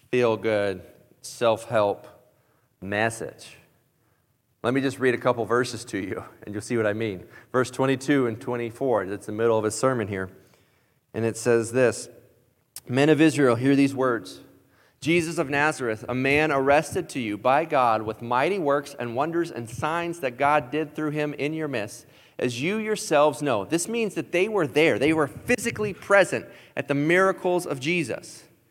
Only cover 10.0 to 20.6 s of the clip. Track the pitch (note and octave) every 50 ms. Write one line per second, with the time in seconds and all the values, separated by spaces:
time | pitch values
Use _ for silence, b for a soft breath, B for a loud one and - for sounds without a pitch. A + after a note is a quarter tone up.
10 | G#2+ G2 G2+ F#2+ F#2+ F#2 - b b b b b b b b b b b b b
11 | b _ - G#2+ A2+ A2+ G#2+ - - B2+ A#2 A#2 A2+ G#2 A2 B2+ B2+ A#2 A#2+ -
12 | - - - - - _ _ _ _ _ _ _ _ _ - - - - B2+ C3
13 | C#3+ D#3 D#3 C#3 D#3+ D#3+ - C#3 C#3+ B2+ A#2 A2+ B2 C3+ C#3 C#3 C#3 C3+ C#3 C#3
14 | C3 C3 A#2+ A2 - - - - - - - _ b b b b b b b _
15 | - C#3+ E3+ F3 E3 D#3+ E3+ E3 D#3+ C3+ C#3+ C#3+ D3 D#3 D3+ - C3+ A#2 G#2+ G#2+
16 | B2 - B2 B2+ C3 C3+ C#3+ D3 D#3 D#3 D3 C3+ C3+ C3+ C#3+ D3+ D#3+ - - G3
17 | E3 - - C#3+ A#2+ G#2+ G2+ G2 - B2 C3 D3 E3+ D#3+ D#3 C#3 B2+ A#2 A2 A2
18 | A2 G#2+ G#2+ - A#2+ A#2 B2 B2 C#3 E3+ G3+ G3+ E3 C#3+ C#3 D3 C#3+ - - -
19 | B2 A#2+ A2+ B2 C#3+ E3 D#3+ E3+ E3+ D#3 - - A#2+ A2 - - - D3+ D#3+ E3+
20 | E3+ E3+ E3 E3+ - B2+ A#2+ A#2+ C#3+ C#3+ D3+ D3+